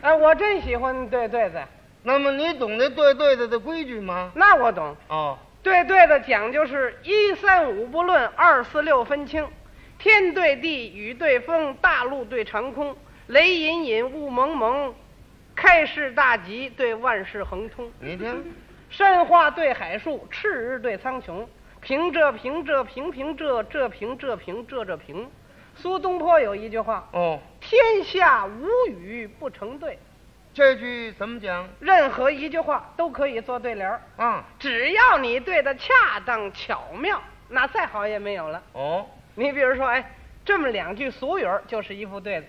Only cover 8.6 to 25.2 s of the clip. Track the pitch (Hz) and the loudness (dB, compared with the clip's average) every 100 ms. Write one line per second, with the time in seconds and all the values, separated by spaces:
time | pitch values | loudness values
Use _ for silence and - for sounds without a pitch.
8.6 | 240 302 302 277 233 285 285 311 302 - | 2 -4 2 2 2 -4 -4 -6 -6 -12
9.6 | - - - - 392 427 381 339 339 269 | -20 -20 -20 -4 4 4 4 2 2 2
10.6 | 311 294 226 185 208 240 320 247 - 330 | -2 -6 -8 -12 -12 -4 2 2 2 -2
11.6 | 302 262 - 302 247 277 226 247 214 214 | -2 0 0 2 -2 -6 -6 -6 -6 -6
12.6 | 247 254 285 269 - - - 247 339 359 | -8 -6 -8 -8 -20 -20 2 4 6 4
13.6 | 311 330 311 220 247 285 285 247 269 320 | 0 -2 -2 -2 -2 -6 -6 0 0 0
14.6 | 220 269 277 233 - - - - - - | 0 0 -4 -10 -20 -20 -20 -20 -16 0
15.6 | 381 349 302 - 285 240 269 233 180 220 | 6 6 4 -4 -6 0 2 2 -4 -12
16.6 | 262 226 254 226 247 220 190 214 185 185 | -12 -4 -4 -2 -2 -4 -4 -10 -10 -8
17.6 | 220 - 156 - 131 180 220 247 339 - | -10 -12 -16 -14 -12 -10 -8 -10 -12 -18
18.6 | - - - - 392 359 - 339 302 302 | -20 -20 -20 2 4 4 6 6 4 2
19.6 | 311 247 175 196 320 269 - - 427 311 | -2 -2 -6 -8 -6 -10 -10 -6 -4 -4
20.6 | 233 254 214 196 254 262 - 175 233 - | -6 -6 -6 -6 -8 -10 -10 -14 -14 -18
21.6 | - - - 269 349 311 294 220 247 302 | -20 -20 -6 -2 -2 2 2 0 -8 -8
22.6 | 294 285 254 - 294 262 277 311 311 240 | -2 -2 -2 -8 -10 -8 -10 -6 -4 -4
23.6 | 214 311 247 185 208 254 277 214 - 196 | -4 -4 -6 -6 -12 -10 -8 -8 -8 -12
24.6 | 233 262 202 165 - 151 | -10 -10 -10 -10 -12 -16